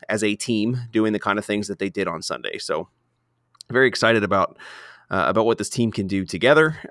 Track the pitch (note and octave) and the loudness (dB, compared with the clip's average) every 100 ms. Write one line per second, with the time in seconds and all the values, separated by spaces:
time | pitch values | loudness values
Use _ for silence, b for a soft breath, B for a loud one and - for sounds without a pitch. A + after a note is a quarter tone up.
0 | - G#2+ G#2+ G#2 - A2+ A2 B2 A#2+ A2 | -6 0 0 0 -2 0 0 -2 -2 0
1 | A2 G#2 - G2+ G2+ G#2 G2 G2 G2 G2+ | 2 0 0 -2 0 -4 -4 -4 -6 -4
2 | F2+ E2 - - G2 - - D#2 F#2 _ | -4 -4 -6 -8 -8 -8 -4 -4 -6 _
3 | _ _ _ _ _ _ - B2 C3 - | _ _ _ _ _ _ -4 2 2 4
4 | A2+ A2+ G2+ G2 F2+ - B B B B | 2 4 2 2 0 -4 B B B B
5 | B F#2+ C#2+ G2 A2+ A2 G#2 - A#2 G#2 | B -2 0 2 2 0 -2 0 0 0
6 | G2 G2 F#2 F2+ B2 D3 D#3 D#3 - | -2 -2 -4 0 4 6 4 0 -10